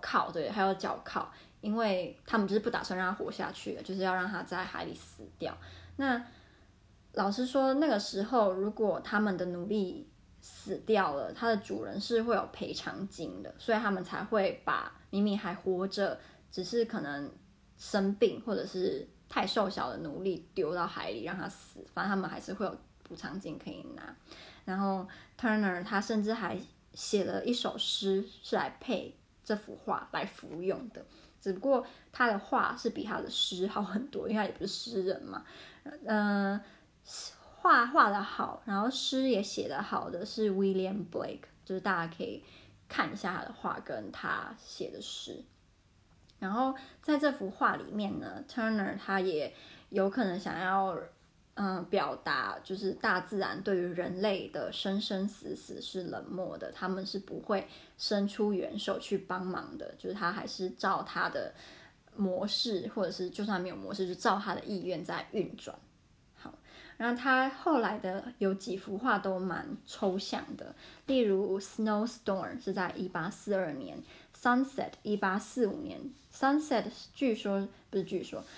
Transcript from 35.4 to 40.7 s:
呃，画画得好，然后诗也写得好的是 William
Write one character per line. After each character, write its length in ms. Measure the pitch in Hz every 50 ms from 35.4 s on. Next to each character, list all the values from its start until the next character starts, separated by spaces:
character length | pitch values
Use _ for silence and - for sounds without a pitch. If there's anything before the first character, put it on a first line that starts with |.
| - - - - - - - - - 285 294 302 269
呃， 540 | 220 214 208 208 208 202 202 196 196 202 208 - - - - - _ _ _ - - - - - - - - - - - -
画 260 | - 349 320 254 233
画 240 | 247 285 320 240 208
得 120 | 202 202
好， 400 | - - - - - - - - -
然 140 | 226 196 196
后 100 | 214 254
诗 380 | 262 - - - 269 262 262 262
也 140 | 233 196
写 260 | 208 - - 202 - -
得 140 | 139 139
好 280 | 202 - 202 - - -
的 140 | - 175 208
是 260 | - - 220 214 202
William 540 | 190 196 196 196